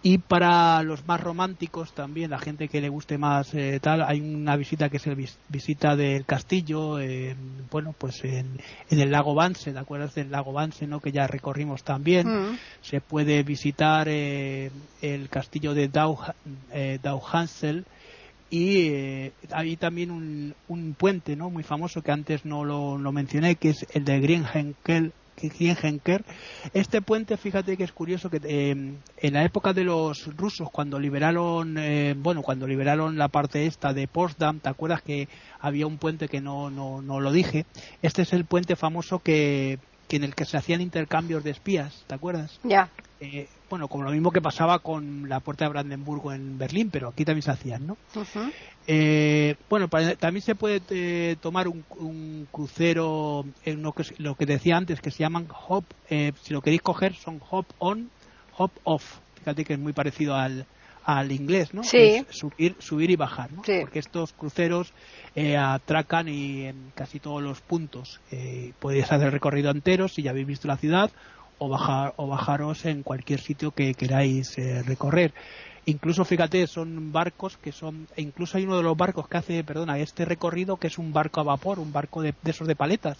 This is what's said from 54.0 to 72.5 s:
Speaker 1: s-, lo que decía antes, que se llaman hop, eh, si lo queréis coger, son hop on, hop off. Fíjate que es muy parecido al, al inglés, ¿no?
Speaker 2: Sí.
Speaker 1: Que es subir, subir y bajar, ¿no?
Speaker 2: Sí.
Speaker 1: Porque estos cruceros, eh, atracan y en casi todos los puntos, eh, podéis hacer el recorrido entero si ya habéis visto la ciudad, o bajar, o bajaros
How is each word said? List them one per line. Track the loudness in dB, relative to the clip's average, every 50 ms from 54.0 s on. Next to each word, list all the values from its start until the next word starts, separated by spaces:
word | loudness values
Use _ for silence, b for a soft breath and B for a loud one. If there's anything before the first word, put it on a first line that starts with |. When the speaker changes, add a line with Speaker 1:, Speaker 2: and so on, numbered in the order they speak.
| -6
Speaker 1:
s-, | -8 -8 -8
lo | -6 -6 -2
que | -2 0
decía | 0 0 2 4 4 4
antes, | 4 2 0 -6 -4
que | -6 -8
se | -4 -2 -2
llaman | -2 -2 -4 -6 -8 -14 -18 -4
hop, | -2 -2 -2 -2 _ -18 -20 _ -2
eh, | 0 0 0 0 -2 -6
si | -8 -6 -6
lo | -2
queréis | 2 2 2 2
coger, | 2 0 0 2 0 0 0
son | -4 -12 -12 -12 -12 -8 -4
hop | -4 -4 -4 _ -8 -4
on, | -2 -2 -2 -2 -8 -12 _ b b b b b b b 0
hop | 0 0 0 _ -6 _
off. | 0 0 0 -2 -10 -20 -20 -20 _ _ -8
Fíjate | -6 -4 -4 -4 -2
que | -2 -4
es | -4
muy | -4 -4 -2
parecido | -2 -2 -2 0 -2 0 0 2
al, | 0 0 0 -4 -6 -10 _ b b b b b b b
al | 2 2 2 2 0 -2
inglés, | -4 0 2 2 2 2 0 -4
¿no? | -6 -2
Speaker 2:
Sí. | 6 10
Speaker 1:
Que | 10 12 12 10 6
es | 0 -4
subir, | -10 -8 -8 -8 0 2 2 2 2 -2
subir | -8 -4 0 0 4 4
y | 4
bajar, | 2 2 -4 -4 -8 -10 -10
¿no? | -12 -8 -2
Speaker 2:
Sí. | 0 0 0
Speaker 1:
Porque | 0 -2 -6 -8
estos | -8 -6 -6 -6 -6 -6
cruceros, | -8 -8 -10 -6 0 2 2 2 2 0 -2 -4 _ B B B B B B B B
eh, | -2 2 2 4
atracan | 4 4 2 2 0 0 2 2 2 2 2 0 0 0 0
y | -4 -4 -4 -4 -4 -6 -6
en | -8 -10 -12 -16 -16 -12
casi | -12 -12 -10 -10 -12
todos | -10 -8 -6 -6
los | -6 -6 -8 -10
puntos, | -4 -2 -2 -2 -2 -6 -10 -14 -14 -16 -18 -20 _ -12
eh, | -10 -10 -8 -8 -8 -8 -10 -12 -12 _
podéis | -2 2 2 2 4 6
hacer | 6 6 6
el | 4 2
recorrido | 2 0 2 2 2 2 2
entero | 0 2 4 4 4 4 4
si | 0 -2 -2
ya | -4 -2
habéis | -2 -2 -2
visto | -4 -6 -4 -2
la | -2 -2
ciudad, | 0 2 4 6 6 4 4 0 b b b b b b b b _
o | -4 -2
bajar, | -2 0 2 2 2 2 0 -2 -4
o | -6 -4
bajaros | -4 -2 -2 0 0